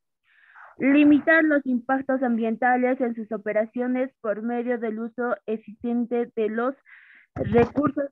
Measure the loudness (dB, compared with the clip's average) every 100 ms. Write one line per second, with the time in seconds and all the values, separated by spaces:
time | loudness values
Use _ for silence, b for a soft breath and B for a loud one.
0 | _ _ b b b b b -2 2 6
1 | 6 6 6 4 4 2 0 -2 -2 -4
2 | -2 -2 0 0 -2 0 0 2 0 0
3 | -2 -4 -8 -8 -2 -2 -2 -4 -2 -2
4 | -4 -6 -6 -4 -4 -4 -2 -4 -4 -6
5 | -8 -6 -4 -4 -6 -8 -10 -10 -4 -2
6 | -2 -4 -4 -4 -4 -2 -4 -6 b b
7 | b b b -10 0 2 2 0 -2 -2
8 | -2